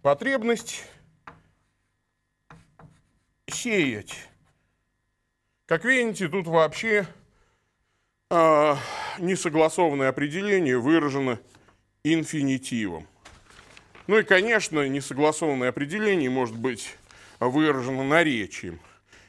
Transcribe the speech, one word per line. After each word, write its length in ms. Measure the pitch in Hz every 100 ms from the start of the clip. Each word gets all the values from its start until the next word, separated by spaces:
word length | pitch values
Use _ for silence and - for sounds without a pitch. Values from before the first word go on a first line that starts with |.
Потребность 840 | 143 143 - 269 220 233 - - - - _ _ - - _ _ _ _ _ _ _ _ _ _ _ - _ _ - _ _ _ _ _ -
сеять. 840 | - 240 208 147 107 - - - _ _ _ _ _ _ _ _ _ _ _ _ _ _
Как 180 | 165
видите, 440 | 220 262 233 190 185
тут 180 | 185 170
вообще, 600 | 165 156 - 226 208 180 - _ _ _ _ _ _ _ _ _ _ _
а, 460 | 175 160 151 151 139 127 - - -
несогласованное 920 | 175 185 175 151 160 175 170 143 135
определение 680 | 131 143 160 202 196 160 127
выражено 600 | 120 165 147 135 135 113 - - _ _ _ _
инфинитивом. 1040 | 147 160 151 156 139 131 131 120 104 82 82 _ - - _ - - - - - -
Ну 120 | 214
и, 40 |
конечно, 640 | 202 185 214 226 - 156 139
несогласованное 840 | 139 135 131 151 151 165 135 123
определение 580 | 123 143 196 214 190 131
может 280 | 131 120 113
быть 400 | 120 113 - - _ - - -
выражено 640 | 120 135 156 135 123 131
наречием. 760 | 135 156 165 123 98 - 95 82 - _ _ -